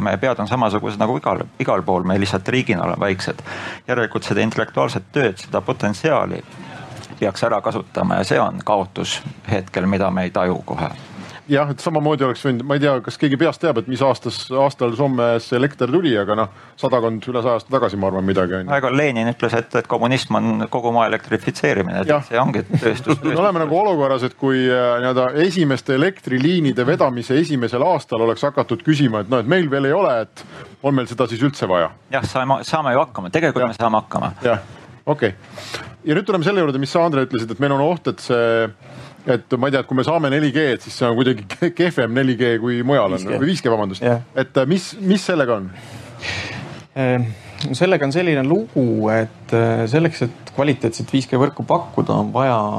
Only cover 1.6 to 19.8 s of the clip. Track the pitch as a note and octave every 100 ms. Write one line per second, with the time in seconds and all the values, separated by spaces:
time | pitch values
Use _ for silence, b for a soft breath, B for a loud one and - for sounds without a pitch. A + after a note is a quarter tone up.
1.6 | - G#2 E2+ F2+ F2+ G2 G2 F#2+ F#2+ B2
2.6 | B2 F2+ F2 F2 G2+ F#2+ - - - B
3.6 | B B - B2 A2 A2 - G#2 G#3+ G#3+
4.6 | A2 - C3+ A2+ - D3 B2 F#2+ - G2+
5.6 | G2 B2 G#2 G#2 D#3+ C3 F#2+ F2+ - -
6.6 | B B B B B - G#2 - A#2 G#2+
7.6 | A2+ G#2+ F#2+ - F#2 F#2 F#2+ C#3 G#2 F#2+
8.6 | - G#2 F#2+ F#2+ F#2 - - - - G2
9.6 | F#2 - F#2 G2 F#2+ F#2 F2+ G2 F2+ F2+
10.6 | - - D#2+ - - B B B - C#3+
11.6 | D3 C3+ F3+ D#3 D3+ D3+ C3 A#2 C#3+ B2
12.6 | C3+ C#3+ C#3+ C3 A2+ - D3 C3 D#3+ -
13.6 | E3+ A#2 A2+ B2 C3+ A#2+ A#2+ - - C3
14.6 | C#3 - B2 A#2 C#3+ B2+ A#2+ A#2 - B2
15.6 | C#3+ - B2+ D#3 E3+ A2 G2 G#2+ G#2 B
16.6 | B B C3+ B2+ A2+ A2+ B2+ B2 A#2+ A#2
17.6 | - C3 A#2 G2+ F#2+ F#2+ F#2+ F#2+ F2+ F#2+
18.6 | F#2 C#3 C3 C3+ D3+ A#2 A2+ A#2+ A#2 A2+
19.6 | A#2 B2